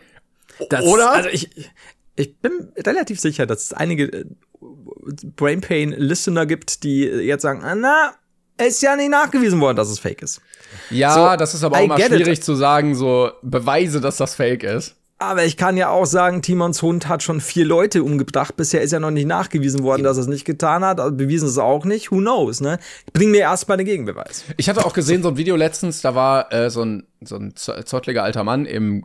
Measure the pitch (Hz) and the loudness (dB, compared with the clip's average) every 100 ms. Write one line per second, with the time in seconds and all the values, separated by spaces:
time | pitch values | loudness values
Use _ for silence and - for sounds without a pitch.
0 | _ _ _ _ _ - 160 147 170 214 | _ _ _ _ _ -14 -4 0 4 6
1 | 233 277 180 - 170 - 143 _ - - | 6 4 0 -4 -6 -14 -20 _ -20 -20
2 | _ - 143 _ 247 359 - - 214 381 | _ -6 -6 _ -4 -4 -10 -6 -4 -2
3 | - 196 156 151 120 110 - - 165 160 | -4 -2 -4 -2 -2 -2 -6 -4 -4 -2
4 | 139 - - - _ _ 120 151 - - | -2 -4 -12 -18 _ _ -20 -20 -20 -20
5 | - 147 147 - 143 170 - 165 151 143 | -16 -14 -14 -4 -2 -2 -2 -2 -2 -2
6 | 139 175 - 165 156 160 - - 147 135 | -2 -2 0 0 0 -2 -6 -8 -2 0
7 | 139 120 101 143 147 135 117 196 254 311 | 0 0 -2 -2 -2 -4 -6 -2 2 2
8 | 294 - _ _ _ - 240 240 277 285 | 2 -4 _ _ _ -2 -2 2 0 2
9 | 285 285 294 285 226 180 139 113 107 107 | 2 2 2 2 2 4 2 2 -2 -4
10 | - - - - _ - - - - 123 | -8 -8 -12 -12 _ -20 -20 -20 -8 0
11 | 139 156 175 180 156 165 156 156 202 147 | 4 6 6 4 0 -2 0 4 4 4
12 | 233 170 170 156 - 139 139 147 147 131 | 4 4 4 0 0 0 4 4 2 0
13 | 127 123 123 - 127 131 120 147 180 147 | 2 2 2 -2 -4 -2 0 2 2 0
14 | 135 - 131 - 123 123 101 117 - _ | -2 -2 -4 -2 -2 -2 -4 -6 -6 _
15 | _ - 196 185 165 - 180 185 180 180 | _ -10 -4 0 0 2 0 2 2 2
16 | 165 175 180 180 160 180 175 - 165 170 | 2 2 2 0 -2 0 0 0 0 -2
17 | 147 165 - 156 - 170 156 165 208 185 | -2 -4 -2 -4 -4 0 2 4 4 2
18 | 143 147 139 143 143 - 151 - 143 160 | 0 0 0 -2 -2 -2 -2 0 0 -2
19 | 156 151 143 170 185 156 139 139 131 135 | -2 -2 0 -2 -2 -2 0 0 0 2
20 | 135 131 127 143 - 151 160 165 190 180 | 2 0 -2 -4 -6 -2 0 2 0 0
21 | 135 135 135 160 151 127 120 147 175 214 | -2 -2 0 0 0 0 2 2 0 -4
22 | - 190 208 247 120 117 139 175 - - | -2 0 2 2 0 -2 -4 -4 -8 -20
23 | - 156 214 208 160 180 - 190 190 190 | -6 2 4 6 4 0 0 -2 0 -2
24 | 107 - - - - - - 190 180 180 | -4 -8 -12 -14 -14 -4 0 2 0 0
25 | 143 180 175 139 165 170 156 - 180 156 | 0 2 0 -2 0 2 0 0 -6 -2
26 | 135 127 131 135 - 117 120 117 113 104 | -2 2 2 2 0 0 0 -2 -4 -4
27 | - _ 113 101 101 - - 107 117 127 | -10 _ -14 -12 -12 -12 -12 -10 -6 -6
28 | 131 117 101 110 104 131 147 107 107 101 | -4 -2 -2 -2 -2 -2 -2 -2 -2 -2